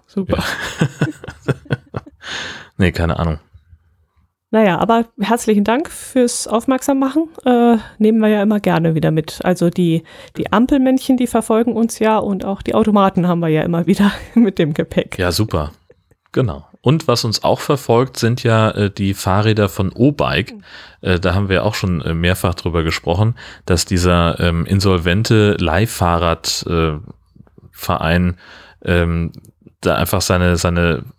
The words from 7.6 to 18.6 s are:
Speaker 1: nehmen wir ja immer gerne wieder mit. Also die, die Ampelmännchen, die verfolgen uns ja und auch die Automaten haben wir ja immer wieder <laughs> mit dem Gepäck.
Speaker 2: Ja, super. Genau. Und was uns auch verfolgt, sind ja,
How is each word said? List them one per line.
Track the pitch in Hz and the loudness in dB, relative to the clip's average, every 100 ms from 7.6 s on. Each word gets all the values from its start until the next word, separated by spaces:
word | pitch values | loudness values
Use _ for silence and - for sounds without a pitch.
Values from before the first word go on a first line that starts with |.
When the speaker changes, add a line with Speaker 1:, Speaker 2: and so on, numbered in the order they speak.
| 240 226 - - | 4 2 -2 0
Speaker 1:
nehmen | 214 226 | 2 4
wir | 214 | 2
ja | 208 | 2
immer | 202 208 | 2 0
gerne | 190 165 165 | 0 2 2
wieder | 160 156 | 2 0
mit. | 160 156 - | 0 -2 -4
Also | - 180 170 | -2 0 0
die, | 170 170 165 - - - - | 2 0 0 -4 -14 -14 -8
die | - | 0
Ampelmännchen, | 220 254 285 262 262 - 254 | 2 2 2 2 2 2 0
die | 240 | 0
verfolgen | 226 - 220 240 | 0 0 0 0
uns | 226 226 - | 0 -2 0
ja | 220 220 | 0 0
und | 208 190 - | 0 -4 -4
auch | 196 | -6
die | - 220 | -2 0
Automaten | 220 202 190 190 180 | 2 4 2 2 0
haben | 170 | 0
wir | 165 | 0
ja | 156 | 0
immer | 170 170 170 | 0 0 0
wieder | 196 202 - | 2 2 0
<laughs> | - 233 | -2 2
mit | 220 - | 2 2
dem | 156 160 | 0 -2
Gepäck. | 165 190 - - | -2 -4 -4 -2
Speaker 2:
Ja, | 90 | -2
super. | 87 107 85 76 - _ _ _ _ _ | 0 -2 -2 -4 -8 _ _ _ _ _
Genau. | - 120 71 - _ | -2 -2 -4 -14 _
Und | 123 156 - | 0 2 2
was | 120 117 | 0 -2
uns | 101 | -2
auch | - 113 | 0 0
verfolgt, | - 143 - 117 127 - | -2 -2 2 2 0 -2
sind | 113 123 | -2 0
ja, | 117 113 | 2 2